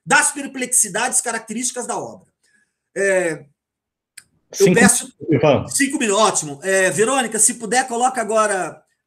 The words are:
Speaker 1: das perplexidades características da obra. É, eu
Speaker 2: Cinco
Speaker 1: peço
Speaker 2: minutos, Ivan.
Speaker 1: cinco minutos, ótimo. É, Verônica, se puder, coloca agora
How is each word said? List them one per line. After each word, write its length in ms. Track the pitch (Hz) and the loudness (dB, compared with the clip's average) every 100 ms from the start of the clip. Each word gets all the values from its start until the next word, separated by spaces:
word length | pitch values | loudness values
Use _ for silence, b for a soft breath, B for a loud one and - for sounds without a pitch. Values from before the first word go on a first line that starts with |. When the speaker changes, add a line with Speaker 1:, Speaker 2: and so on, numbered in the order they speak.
Speaker 1:
das 260 | 160 285 - | 0 2 2
perplexidades 880 | 285 277 269 247 - 208 196 247 240 | -2 -10 -8 -2 0 0 -2 -2 -2
características 680 | 240 226 220 214 247 247 214 | -4 -6 -6 -8 -6 -6 -6
da 120 | 196 | -6
obra. 300 | 120 - _ _ _ _ _ _ _ | -8 -14 _ _ _ _ _ _ _
É, 520 | 180 196 185 170 147 - _ _ _ _ _ _ - - _ _ - | -2 0 2 0 -4 -10 _ _ _ _ _ _ -20 -20 _ _ 2
eu 80 | 196 | 4
Speaker 2:
Cinco 80 | 185 | 6
Speaker 1:
peço 240 | 196 - | 4 4
Speaker 2:
minutos, 300 | - - - | -4 -10 -2
Ivan. 340 | 135 151 120 - | 2 4 2 0
Speaker 1:
cinco 300 | - 277 294 | -2 -2 -2
minutos, 240 | 226 220 | 0 2
ótimo. 380 | 208 - 151 139 | 2 2 -6 -8
É, 280 | 190 190 185 | -2 2 2
Verônica, 480 | 160 226 269 226 220 | 2 0 0 -2 0
se 160 | 254 | 0
puder, 340 | - 220 247 262 | 0 -2 -2 0
coloca 320 | 233 254 254 | 0 0 0
agora 640 | 220 220 214 190 160 147 _ _ | 0 2 2 0 -4 -10 _ _